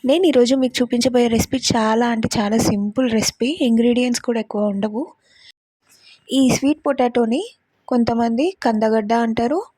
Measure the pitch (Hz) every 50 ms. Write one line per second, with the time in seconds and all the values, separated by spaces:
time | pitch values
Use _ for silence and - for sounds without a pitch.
0 | - 254 277 339 381 339 269 247 240 233 262 269 262 247 - - 247 233 - 240
1 | 240 254 247 247 240 233 226 220 - - - 262 - - - 233 220 220 220 226
2 | 240 240 240 226 214 - - - 208 202 220 226 233 - 226 202 202 208 208 -
3 | 262 247 220 220 - - - _ 226 254 320 370 311 240 226 226 233 240 240 247
4 | 247 247 240 - - - 233 226 220 _ - 208 208 208 196 196 202 214 214 226
5 | 311 - - _ _ _ _ _ _ - - _ _ _ _ _ _ _ _ _
6 | _ - - _ _ - - 269 269 254 220 - - 277 302 302 _ 294 277 269
7 | 247 247 240 247 233 220 233 285 415 480 _ _ _ _ _ _ _ - 254 247
8 | 233 226 233 226 233 233 226 226 294 359 381 _ - 247 220 214 220 220 220 220
9 | 208 208 233 233 233 226 220 233 233 240 285 359 440 - _